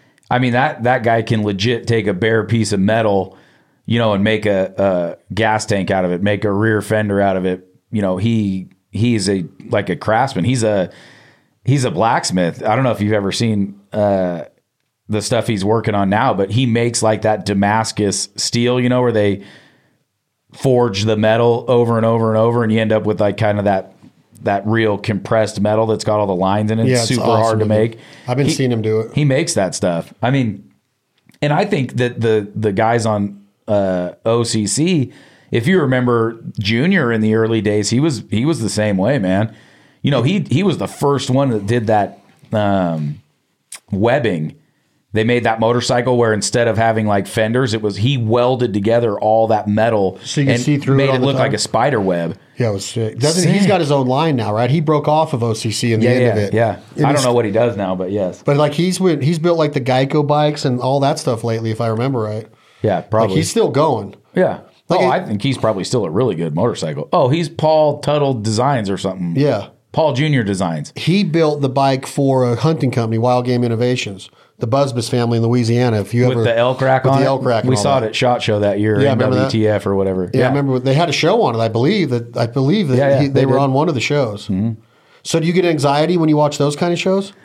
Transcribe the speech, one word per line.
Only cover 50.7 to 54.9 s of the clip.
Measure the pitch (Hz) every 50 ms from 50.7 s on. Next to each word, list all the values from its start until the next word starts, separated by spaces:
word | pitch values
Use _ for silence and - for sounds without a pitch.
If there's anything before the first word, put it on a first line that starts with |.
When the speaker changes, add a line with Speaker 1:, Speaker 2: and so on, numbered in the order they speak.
| 147 143
Speaker 2:
through | - 135 135
it | 135
Speaker 1:
made | 139 135
Speaker 2:
all | 131
Speaker 1:
it | 127
Speaker 2:
the | 127
Speaker 1:
look | 139 135
like | 131 120 113
Speaker 2:
time? | 101
Speaker 1:
a | 101
spider | - - - 113 123 143 127 110
web. | 98 95 90 85 85 82 - - _ _ _
Speaker 2:
Yeah, | - 120 110
it | 101
was | 98 -
sick. | - - 113 113 110 - 113
Doesn't, | 127 151 165 185 180 165
he's | 190 202 202
Speaker 1:
Sick. | 185
Speaker 2:
got | 202 180
his | 165 139
own | 147 139 131 123
line | 127 139 160 165 143 120
now, | 107 104 104
right? | 110 123 123
He | 139 175
broke | 156 151